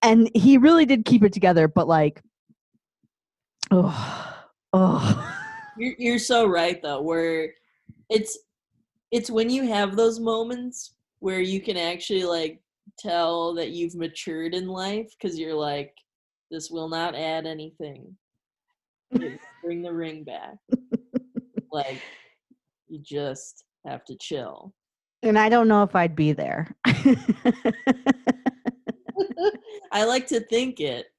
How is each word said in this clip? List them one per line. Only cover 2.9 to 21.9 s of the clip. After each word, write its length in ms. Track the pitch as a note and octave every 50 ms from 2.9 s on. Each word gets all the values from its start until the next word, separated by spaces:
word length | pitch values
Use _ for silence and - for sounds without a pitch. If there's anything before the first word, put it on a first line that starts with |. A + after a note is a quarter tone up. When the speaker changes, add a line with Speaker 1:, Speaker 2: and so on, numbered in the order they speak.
| _ _ _ _ _ _ _ _ _ _ _ _ _ _ - -
Speaker 1:
oh, 640 | G3 F3+ F3+ F#3+ D#3 B2 G#2+ - - - - - - - - _ _ _ _ _ -
oh. 600 | F#3 F#3+ F#3 - - - A2 G#2+ - - - - - - - - -
<laughs> 180 | - - - G#3+
Speaker 2:
You're, 140 | A3+ B3+ B3 -
you're 200 | B3 A#3+ A#3+ A#3+
so 280 | A#3 - B3+ A#3 A#3 G#3
right, 340 | F3+ E3+ E3 F3 F3+ F3
though, 200 | - D3+ C#3 C3
where 520 | D3 D#3+ E3 E3 E3 E3 D#3+ D#3+ D#3+ D#3 - _ _ _ _ _ _ _ - _ _ _
it's, 260 | A3 A3 G#3 - - - _ _ _ _ _ _ _ _ _ _ _ _ _ _
it's 180 | - A#3+ A3+ -
when 200 | A#3+ A3 A3+ A#3
you 160 | B3+ C4+ C4+ B3
have 280 | A3 G3+ G3+ G3 F#3+
those 240 | G3+ A#3 A3+ A3+ A3+
moments 760 | A3+ A3+ A3+ A3 A3+ A#3 B3 B3 B3 B3 B3 - - - _ _ _ _ _ _
where 200 | - F#3+ F#3+ F#3
you 220 | F#3 F#3 F#3+ G3
can 160 | F#3+ - G3+ F3+
actually, 460 | E3+ E3 F3 F3+ - - G#3 F#3+ F3+
like, 380 | F3 E3+ E3+ E3 D#3 D#3 _ _ _ _ _ _ - _ -
tell 560 | - G#3 E3+ E3+ E3+ E3 E3+ E3+ E3+ E3+ E3+
that 140 | E3+ E3 A#2+
you've 220 | D3+ F3 E3+ E3+ F3
matured 600 | F3 E3 D#3+ D#3+ - - - E3 D#3+ D#3+ E3 E3+
in 120 | F3+ F#3 F#3
life 460 | F#3 F#3 F#3 G3 G3+ G#3+ A3+ A3 _ _
'cause 160 | - G3 E3 D#3+
you're 160 | D#3+ D#3 D#3+
like, 400 | D3+ D3+ D3 C#3+ D3 C#3+ C#3+ _ _ _ _ _ _ _ _ _ _ _ _
"This 220 | E3 D#3+ D3+ -
will 160 | E3 E3 D#3+ D#3+
not 240 | D#3+ E3 E3 F3 E3
add 300 | B2 D#3+ D#3+ D#3+ D#3+ D#3+
anything. 720 | D#3+ D#3+ D#3 D#3 D#3+ _ _ D#3+ D3 C#3 - - - F#3+ _ _ _ _ _ _ _ _ _ _ _ _ _ _ _ _ _ _ _
It 100 | B3+ B3
will 160 | - - - - - -
Speaker 1:
<laughs> 120 | _ _ -
Speaker 2:
bring 180 | E3+ E3+ E3+ F3
the 100 | F3 E3+
ring 300 | E3+ E3 D#3+ D#3 D#3 D#3
back." 340 | - G#2+ D#2 - - - G#3 _ _ - B3+ B3+ _ - - _ _ - B3 - _ _ A#3+ - _ _ G3+ - _
Like, 300 | - D3+ C#3+ C3+